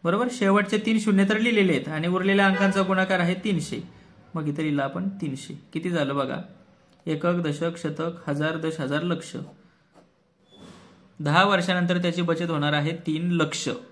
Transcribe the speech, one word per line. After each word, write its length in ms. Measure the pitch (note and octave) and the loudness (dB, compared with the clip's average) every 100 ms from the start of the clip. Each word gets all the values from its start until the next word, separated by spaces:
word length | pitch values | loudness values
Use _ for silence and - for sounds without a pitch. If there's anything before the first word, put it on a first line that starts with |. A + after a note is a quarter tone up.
बरोबर? 240 | E3+ G3 B3 | 0 0 -2
शेवटचे 480 | - G3 G3+ G3+ G#3 | 0 4 4 2 0
तीन 200 | A3+ A3 | 0 0
शून्य 300 | G#3+ G3 G3 | 2 4 4
तर 100 | G#3+ | 2
लिहिलेले 340 | A#3 A3 F#3+ | 2 4 4
आहेत 160 | C#3 - | 2 -2
आणि 200 | D#3 E3+ | -4 -2
उरलेल्या 380 | F#3 F#3+ G3 G3 | 0 2 4 4
अंकांचा 360 | F#3+ G3 G3 | 4 2 2
गुणाकार 360 | F#3 F#3+ F#3+ F#3 | 0 0 2 2
आहे 160 | E3+ | 2
तीनशे. 460 | F3+ G#3+ F3 C#3+ - - - - - - | 0 -2 -2 -4 -8 -10 -20 -20 -20 -12
मग 140 | E3 D3 | -6 -4
इथे 140 | D3 | -2
लिहिलं 200 | D#3 C#3+ | -2 0
आपण 260 | C#3 F3 G3 | -2 -4 -6
तीनशे. 540 | G3 D#3 C3 - - - | -4 -6 -6 -12 -16 -10
किती 180 | E3 F3+ | -6 -2
झालं 260 | E3+ C#3 C#3 | -2 0 0
बघा? 200 | C3 C#3 - - - _ _ _ - | -2 -4 -10 -18 -20 _ _ _ -6
एकक, 280 | D3+ E3+ | -2 0
दशक, 440 | F3 E3 D3 E3 E3+ | 0 -2 -2 -4 -4
शतक, 520 | D#3 D#3 E3 E3+ - | -6 -4 -6 -6 -6
हजार, 260 | D3 D#3 D#3+ | -2 -2 -2
दस 240 | D#3+ D#3+ | -4 -4
हजार, 220 | C3+ D3 | -4 -2
लक्ष. 340 | F3 E3 - - - - _ _ _ - _ _ _ _ _ - - - - - _ - | -2 -4 -6 -12 -12 -16 _ _ _ -20 _ _ _ _ _ -20 -20 -20 -20 -20 _ -6
दहा 240 | D3 D#3+ | 2 4
वर्षानंतर 540 | G3+ F#3+ F3 F3+ F3 F3 | 6 4 2 0 2 2
त्याची 240 | F3 E3 | 0 0
बचत 280 | F3 E3 E3+ | 0 0 0
होणार 220 | D#3 D3 | 0 0
आहे 240 | D3 D3 E3+ - | 0 0 -4 -4
तीन 240 | D#3 F3 | -2 0
लक्ष. 380 | F3 D3+ - - - - | 2 0 -2 -6 -6 -10